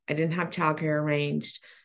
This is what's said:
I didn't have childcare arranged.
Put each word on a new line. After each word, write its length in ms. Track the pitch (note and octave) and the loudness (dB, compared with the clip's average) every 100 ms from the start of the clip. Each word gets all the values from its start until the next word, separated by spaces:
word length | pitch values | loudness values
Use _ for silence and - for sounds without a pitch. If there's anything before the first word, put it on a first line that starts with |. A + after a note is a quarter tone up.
| - | -4
I 60 | |
didn't 220 | D3+ D#3+ F3 | 0 0 0
have 160 | F3 | -2
childcare 500 | F3+ D#3+ D#3 D#3 D3+ | 0 0 2 0 0
arranged. 580 | D3+ D3 D3 D3+ - - - - | 2 2 0 -2 -6 -12 -20 -20